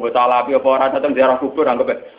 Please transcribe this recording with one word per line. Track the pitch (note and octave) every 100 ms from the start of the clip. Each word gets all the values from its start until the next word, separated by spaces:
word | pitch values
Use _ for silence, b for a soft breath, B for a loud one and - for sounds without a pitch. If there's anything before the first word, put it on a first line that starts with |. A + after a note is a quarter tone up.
mbok | A#2 A#2+
Salafi, | B2 B2 B2+ C3
apa | C3
ora | C3+ C3+
cocok | C#3+ C#3+
ziarah | B2+ C3 B2+
kubur, | C#3 D#3 C#3
anggap | A#2 -
ae | - B